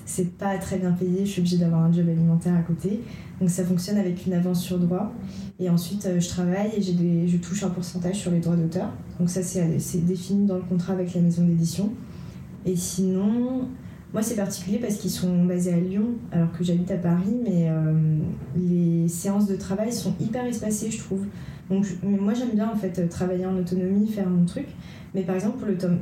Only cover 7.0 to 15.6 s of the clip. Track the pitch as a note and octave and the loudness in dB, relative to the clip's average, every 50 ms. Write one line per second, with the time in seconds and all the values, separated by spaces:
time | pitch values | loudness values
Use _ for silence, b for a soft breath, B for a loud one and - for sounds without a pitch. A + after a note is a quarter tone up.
7 | E3+ F3 E3+ E3+ F3 F3+ F3 F3 - - G3 - G3 F3 F3 F3+ F3 - - F3+ | 4 4 4 2 2 2 2 0 0 -2 -4 -2 -2 -2 -2 -2 -6 -6 -6 -4
8 | F3 F3+ G3+ G#3 - F#3 F3 E3+ E3 E3+ E3+ E3+ D#3+ E3 - F3+ A#3 - - - | -2 -2 -2 -2 -2 0 0 2 2 2 2 2 2 0 0 -2 -4 -4 -6 -10
9 | - - - - F3+ E3+ - F#3 F3 - - F#3 E3 D#3+ C#3+ C3+ - - - F3 | -12 -14 -4 -2 0 0 0 -2 -4 -2 0 0 0 2 2 0 -2 -2 -2 0
10 | E3 F3 F#3 F3+ - - G3 G3+ G3+ G3+ F#3 F3+ F3+ - F#3 F3 - - F#3+ F#3 | 0 0 0 0 -2 0 2 2 4 2 2 0 -2 -2 -2 -2 0 0 -2 -2
11 | F3+ F3 - F3+ E3+ E3+ E3+ E3+ F3 E3+ E3+ E3 E3 E3 - - G3+ B3 - B | -2 -2 2 2 4 4 4 4 4 4 4 4 2 0 0 0 -2 -2 -2 B
12 | B B B B B B B B B B B - - F#3 F#3 F3 F3+ - - F#3 | B B B B B B B B B B B -6 -4 -2 -2 -2 -2 -4 -2 0
13 | F#3+ F#3 F#3 F#3 G3+ G#3+ A3+ A#3+ A#3+ B3+ C4 B3+ B3 - B B B B B B | 0 2 2 2 2 2 2 2 0 0 0 -2 -2 -4 B B B B B B
14 | B B - G#3+ A3+ A3+ A#3+ G#3 G3 - - - - F#3 G#3+ B3 A#3+ G#3 G3+ - | B B -4 -4 -2 -2 0 -2 -2 -2 -4 -6 -4 -2 -2 -2 0 -2 -2 -2
15 | - F3+ - - F3+ F3+ F3+ F3 F3 F3+ F3+ F3+ | -2 -4 -2 -2 0 2 4 4 4 4 2 2